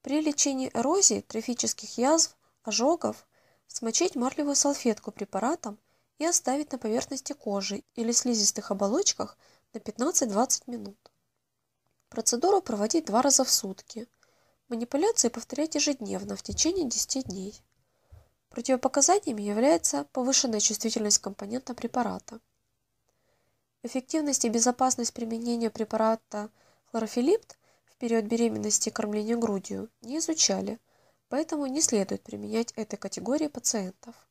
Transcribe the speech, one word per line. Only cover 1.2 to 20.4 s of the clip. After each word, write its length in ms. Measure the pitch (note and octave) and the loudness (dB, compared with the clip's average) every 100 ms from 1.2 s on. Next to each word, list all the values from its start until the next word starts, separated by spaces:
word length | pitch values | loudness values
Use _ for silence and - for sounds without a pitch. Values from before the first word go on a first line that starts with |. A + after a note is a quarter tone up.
| - A3 A3+ A#3 A3+ - G#3+ - | -4 -8 -4 -2 -2 -4 -8 0
язв, 400 | B3+ E4 - _ _ _ | 4 4 2 _ _ _
ожогов 640 | - G3+ B3+ E4+ G#3+ A3+ _ _ _ _ _ | -6 0 2 2 -2 -6 _ _ _ _ _
смочить 480 | - A3+ A3+ F4+ C#4+ | -6 -2 0 0 0
марлевую 400 | B3 - C#4+ C#4 | -2 0 0 2
салфетку 560 | C#4+ C#4+ A#3+ G#3+ - | 2 2 0 0 -6
препаратом – 680 | - G3+ F#3+ A3+ E4+ G#3+ G#3 _ _ _ _ | -10 -6 -2 -2 -2 -6 -12 _ _ _ _
и 60 | D#4 | 0
оставить 460 | F4 - C#4 D4 | 2 2 -2 -4
на 60 | B3+ | -6
поверхности 560 | A3 A3+ - C4+ - | -2 -2 -4 -8 -8
кожи 500 | C#4+ - G3+ G3 G3+ _ - | -10 -4 -4 -4 -8 _ -4
или 160 | A3+ | 0
слизистых 580 | A#3 B3 A3+ G3 - - | 0 2 2 2 0 -6
оболочках 680 | G3 G3 C4+ G4+ - - - _ _ _ | 0 2 2 0 -2 -8 -10 _ _ _
на 60 | A3 | -12
пятнадцать-двадцать 880 | - G#3+ C4+ - B3 G3+ C4 - - | -12 -4 0 0 0 2 2 0 -4
минут. 440 | A#3+ G3+ G3+ _ _ _ _ _ _ _ _ _ _ _ | -10 -12 -16 _ _ _ _ _ _ _ _ _ _ _
Процедуру 540 | - - A#3+ F4 G4 | -2 -2 2 4 2
проводить 440 | - G#3+ G#3+ E4 D#4 | 2 -2 0 0 2
два 180 | G#3+ | 2
раза 200 | C#4 C4+ | 4 4
в 60 | C4 | 4
сутки. 580 | - G3 G3 - A3 A#3+ _ _ _ _ _ _ | 0 -2 -12 -14 -14 -16 _ _ _ _ _ _
Манипуляции 600 | A#3 A#3+ C#4 G4+ A4+ A#3 | -8 -2 2 2 4 0
повторять 440 | A#3 - C4 D#4 | 0 -8 -4 -2
ежедневно 640 | D4+ D4 C#4 G3+ F#3+ G3+ G3 | 0 0 -2 -4 -6 -6 -8
в 80 | |
течение 440 | - G3 D#4 F#4+ C#4 | -6 0 0 2 -2
десяти 360 | - - C4+ | -2 -2 -4
дней. 360 | C4 F#3+ F#3+ - _ _ _ _ _ - _ _ _ | -4 -8 -10 -14 _ _ _ _ _ -20 _ _ _
Противопоказаниями 920 | - A#3 B3+ C4 - C#4 G4 E4 G#3+ | -8 0 0 2 4 6 4 2 -4
является 640 | G3+ G#3 C4 E4 - C#4+ C#4+ | -2 2 4 4 2 -2 -4
повышенная 460 | - B3 C4+ | -2 2 2